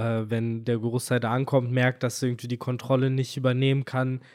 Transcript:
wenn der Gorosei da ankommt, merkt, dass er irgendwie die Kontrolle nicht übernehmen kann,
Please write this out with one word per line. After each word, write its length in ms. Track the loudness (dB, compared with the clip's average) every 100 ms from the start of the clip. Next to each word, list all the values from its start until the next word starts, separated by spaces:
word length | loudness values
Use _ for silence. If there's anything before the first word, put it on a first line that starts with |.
| -2 -2 -2
wenn 340 | -2 -2 -4 -2
der 120 | -2
Gorosei 400 | 0 -2 0 0
da 120 | 2
ankommt, 400 | 0 2 2 2
merkt, 300 | 2 2 0
dass 180 | -4 -2
er 60 | -2
irgendwie 180 | -2 -6
die 100 | -6
Kontrolle 520 | -4 -4 0 2 2
nicht 280 | 0 -2 0
übernehmen 480 | 0 2 2 2 0
kann, 360 | -2 -2 -4 -8